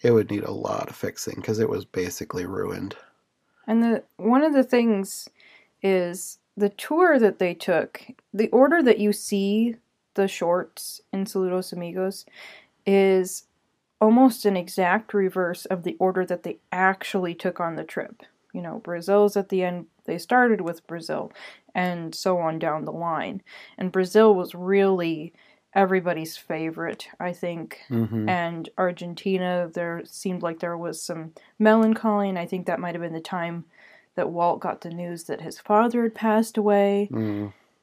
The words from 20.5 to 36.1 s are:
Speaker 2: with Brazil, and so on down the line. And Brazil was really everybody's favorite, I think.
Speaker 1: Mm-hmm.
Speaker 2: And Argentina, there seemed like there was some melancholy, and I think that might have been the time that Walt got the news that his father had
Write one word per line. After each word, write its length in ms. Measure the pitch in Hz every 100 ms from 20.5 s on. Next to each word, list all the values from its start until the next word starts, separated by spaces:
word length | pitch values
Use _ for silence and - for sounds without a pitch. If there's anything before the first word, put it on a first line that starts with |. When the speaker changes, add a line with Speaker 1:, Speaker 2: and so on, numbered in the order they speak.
| 208
Speaker 2:
with 240 | 170 170 -
Brazil, 440 | 170 160 156 - - - - _
and 400 | 175 180 175 165
so 260 | - 190 180
on 200 | 160 160
down 240 | 165 156 156
the 60 |
line. 500 | 165 170 156 90 190 - - - -
And 140 | 185
Brazil 420 | 190 180 214 220 185
was 180 | 175 175
really 800 | 180 196 196 185 170 160 160 _ _ _ _
everybody's 640 | 196 190 190 175 160 160 -
favorite, 720 | - 160 160 165 165 - - -
I 120 | 180
think. 480 | 175 175 165 160 - -
Speaker 1:
Mm-hmm. 380 | 120 110 110 107
Speaker 2:
And 420 | 107 170 170 165 -
Argentina, 920 | 180 175 175 165 202 185 180 180 170
there 300 | 175 170 170
seemed 400 | - - 196 180
like 160 | 170 165
there 160 | 175 170
was 260 | 170 160
some 300 | - 165 160 - _ -
melancholy, 680 | 214 220 220 220 226 208 202
and 100 | 185
I 80 | 175
think 200 | 185 175
that 140 | 170
might 140 | 175 170
have 60 |
been 120 | 170
the 80 | 160
time 420 | 165 185 170 170 160 _ - _ _ -
that 140 | 175
Walt 280 | 170 175 -
got 220 | 180 -
the 80 | 175
news 360 | 170 175 170 -
that 140 | -
his 200 | - -
father 440 | - 208 196 240
had 100 | 233